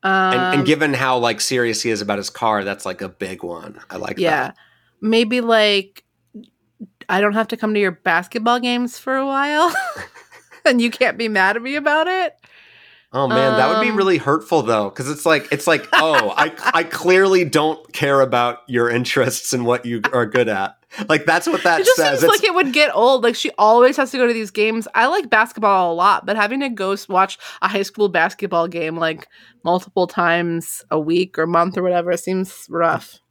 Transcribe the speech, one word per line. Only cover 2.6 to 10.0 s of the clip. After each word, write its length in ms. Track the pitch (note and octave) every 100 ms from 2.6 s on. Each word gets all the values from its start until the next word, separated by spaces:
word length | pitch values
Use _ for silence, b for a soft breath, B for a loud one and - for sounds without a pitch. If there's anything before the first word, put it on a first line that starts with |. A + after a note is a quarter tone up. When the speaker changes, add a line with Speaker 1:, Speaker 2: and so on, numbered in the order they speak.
Speaker 1:
that's, 220 | G2 G2 G2
like, 160 | F#2
a 80 | F#2+
big 340 | F#2 F#2+ F#2
one. 380 | F2 E2+ D#2 C#2+ -
I 80 | F#2
like 200 | - G2+
Speaker 2:
Yeah. 260 | E3+ D#3 B2+
Speaker 1:
that. 100 | - b b b b
Speaker 2:
Maybe, 400 | G#3+ A3+ A#3 B3
like, 640 | A#3 A3+ G#3+ G3+ G3 - _ _ _ G#3+ G3+ _ _ _ G#3+ _ -
"I 100 | F#3
don't 140 | G#3
have 160 | G#3 A3
to 80 | A3+
come 160 | A3
to 80 | G#3+
your 100 | G3
basketball 720 | F3 - E3+ F#3 A#3 A3 B3
games 360 | B3 B3 B3 -
for 200 | - C4
a 80 | C4+
while, 480 | C4+ C#4+ D4+ F4 F5+
<laughs> 920 | F#5 D5+